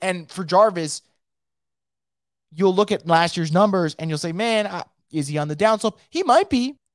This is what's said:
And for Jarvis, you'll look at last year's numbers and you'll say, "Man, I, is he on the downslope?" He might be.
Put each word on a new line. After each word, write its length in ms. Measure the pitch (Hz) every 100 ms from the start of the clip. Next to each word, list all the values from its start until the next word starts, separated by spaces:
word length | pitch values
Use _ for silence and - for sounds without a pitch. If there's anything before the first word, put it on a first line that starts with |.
And 280 | 190 180 160
for 140 | -
Jarvis, 580 | 170 180 214 175 156 - _ _ _ _ _ _ _ _ _ _ _ _ _ _ _
you'll 220 | 156 190 185
look 160 | 208
at 160 | 202 165
last 300 | 165 170 -
year's 160 | 160
numbers 420 | 165 208 190 160 -
and 120 | 160
you'll 80 | 151
say, 160 | 170
"Man, 340 | 165 233 220 208
I, 160 | 180 - _ _
is 160 | 156 143
he 100 | 147
on 100 | 147
the 80 | 151
downslope?" 420 | 214 214 220 - _
He 140 | 320
might 260 | 381 311 392
be. 260 | 262 254 285 _